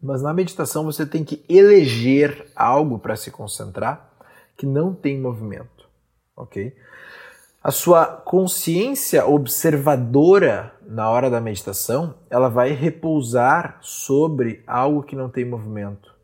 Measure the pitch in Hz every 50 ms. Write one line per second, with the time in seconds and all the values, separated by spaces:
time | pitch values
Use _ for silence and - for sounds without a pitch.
0 | - 135 139 127 135 147 156 180 185 175 - - 160 131 - 156 156 156 147 -
1 | 156 143 - 165 156 - 156 - _ - 170 190 196 202 208 196 156 127 117 117
2 | 117 127 135 139 147 143 143 - - - _ - 113 117 127 143 156 151 120 104
3 | - - 107 110 - - - - 110 104 - - 107 101 95 - 104 120 143 151
4 | - _ _ _ _ _ _ _ _ _ _ - - 139 135 143 160 190 190 180
5 | - 143 139 135 131 127 120 107 110 107 98 - - - _ _ _ _ _ _
6 | _ _ _ _ _ _ _ - - - - 101 101 120 135 _ _ - - -
7 | - - - - - - - _ _ _ _ _ - 151 139 - - 175 175 165
8 | 160 - - - - - - 185 190 180 - - - 170 165 175 214 262 277 262
9 | - - - 156 113 - 147 147 135 120 - - - 165 151 143 139 151 147 127
10 | 123 117 123 139 151 175 190 202 175 156 104 95 104 117 - _ - - 110 113
11 | 110 110 117 123 127 131 120 117 113 113 104 98 - - 98 - - - 117 139
12 | 170 165 - - _ - - 123 131 127 110 123 123 131 147 131 143 165 151 -
13 | - 165 160 151 131 113 117 123 120 127 147 170 165 - - - - - - -
14 | - - 135 139 156 165 156 131 123 117 107 - _ - - 123 131 143 151 147
15 | 139 - - 135 131 127 - 131 120 123 120 117 107 107 107 107 101 101 101 101
16 | _ _ _ _